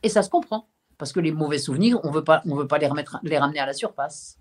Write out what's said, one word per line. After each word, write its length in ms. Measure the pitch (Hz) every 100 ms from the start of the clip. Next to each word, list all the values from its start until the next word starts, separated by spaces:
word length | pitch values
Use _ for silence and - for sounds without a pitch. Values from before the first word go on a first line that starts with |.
Et 80 | 220
ça 140 | 202
se 60 | 196
comprend, 380 | 349 - 220 - _ _ _
parce 160 | 143
que 60 | 185
les 120 | 165
mauvais 260 | 156 151 147
souvenirs, 420 | 135 139 214 240
on 80 | 156
veut 120 | 151
pas, 180 | 156 156 -
on 100 | 143
veut 120 | 139
pas 120 | 147
les 80 | 147
remettre, 320 | 143 143 -
les 140 | 160 151
ramener 220 | 143 147
à 60 | 135
la 80 |
surface. 640 | 139 214 - 143 - - -